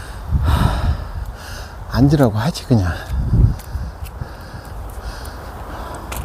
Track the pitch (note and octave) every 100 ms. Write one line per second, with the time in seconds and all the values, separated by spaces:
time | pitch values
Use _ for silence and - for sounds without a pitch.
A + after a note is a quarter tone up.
0 | - - - - - - - - - -
1 | - - - - - - - - - A2
2 | C#3 D3+ B2+ G#2+ A#2+ - - A#2+ F2+ D#2+
3 | - - - - - - - - - -
4 | - - - - - - - - - -
5 | - - - - - - - - - -
6 | - -